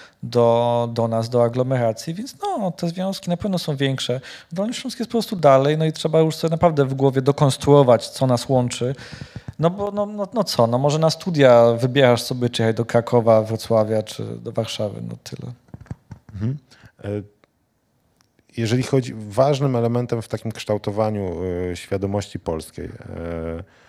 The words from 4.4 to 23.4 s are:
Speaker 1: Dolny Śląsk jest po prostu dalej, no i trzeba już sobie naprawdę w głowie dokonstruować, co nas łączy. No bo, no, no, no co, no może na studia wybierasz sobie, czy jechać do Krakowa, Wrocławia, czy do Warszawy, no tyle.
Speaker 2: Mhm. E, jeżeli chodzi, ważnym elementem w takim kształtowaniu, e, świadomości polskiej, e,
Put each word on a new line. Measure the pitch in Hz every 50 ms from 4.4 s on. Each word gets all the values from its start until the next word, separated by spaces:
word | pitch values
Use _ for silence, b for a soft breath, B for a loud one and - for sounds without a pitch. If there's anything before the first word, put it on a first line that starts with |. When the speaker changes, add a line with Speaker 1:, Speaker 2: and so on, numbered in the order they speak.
| B B
Speaker 1:
Dolny | 170 180 202 226 254
Śląsk | - - 254 - -
jest | 226 -
po | -
prostu | 233 208 - 220
dalej, | 180 151 143 135 135 135 147 151 160
no | 160
i | 160 156
trzeba | - - 165 160 160
już | 160 160 147
sobie | - - 165
naprawdę | 165 160 180 175 160 143 139
w | 131 135
głowie | 135 135 139 127 135
dokonstruować, | 131 143 135 - 151 135 - - - 143 143 143 139 123 120 113 - -
co | - - 139 127
nas | 123 120 - -
łączy. | 135 127 123 123 - - 120 123 143 B B B B B B B B B B B B B
No | 151 170
bo, | 185 202 202 202
no, | 202 208 208
no, | 202 214 208 202 190 -
no | 233 185
co, | - - - 120 120
no | 123 127
może | 139 147 143 156
na | 160 160
studia | 156 - - 190 170 147 139 127 120 117 117 117
wybierasz | 117 113 123 127 123 143 135 120 120 117
sobie, | - - 131 123 120 117
czy | - -
jechać | 113 113 110
do | 110 117
Krakowa, | - - 120 113 - - 120 110 117 110 110
Wrocławia, | 107 107 113 110 - - 113 110 107 107 110 107 104
czy | - - - 110
do | 110 117 117 117 120
Warszawy, | 113 113 113 - - - 110 104 - - - -
no | 113 120 -
tyle. | - - - 123 123 123 _ _ _ - - - - - _ _ - - - _ _ 107
Speaker 2:
Mhm. | 95 107 117 139 143 _ b b b b b b _ -
E, | 101 104 104 101 104 _ _ _ _ _ _ _ _ _ _ _ _ _ _ _ _ _ _ _ _ _ _ _ _ - -
jeżeli | 113 107 120 127 123
chodzi, | - - 135 120 131 120 110
ważnym | 107 104 98 120 135 143 147 131 143 135 127
elementem | 117 117 117 120 123 123 - 120 117
w | 110 -
takim | - 110 - 110
kształtowaniu, | - - - - 107 104 - 107 101 104 110 107 107 101 98 90 85 85 92 92 90 90 92 90
e, | 87
świadomości | 85 - - 101 98 98 98 101 104 95 - - 87
polskiej, | - - 82 80 78 - - - 82
e, | 82 82 - - - 90 85 85 85 85 82